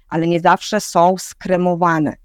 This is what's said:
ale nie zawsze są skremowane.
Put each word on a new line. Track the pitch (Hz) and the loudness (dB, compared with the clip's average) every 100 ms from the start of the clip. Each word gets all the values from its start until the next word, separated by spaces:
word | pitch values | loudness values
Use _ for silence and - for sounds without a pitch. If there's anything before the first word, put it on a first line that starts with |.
| - | -8
ale | 170 165 | -2 0
nie | 170 | 2
zawsze | 175 185 - 208 | 2 2 0 -6
są | - 175 175 185 | -2 2 2 2
skremowane. | - - - 180 180 170 175 160 143 - | -6 -10 -4 0 0 0 0 0 -2 -4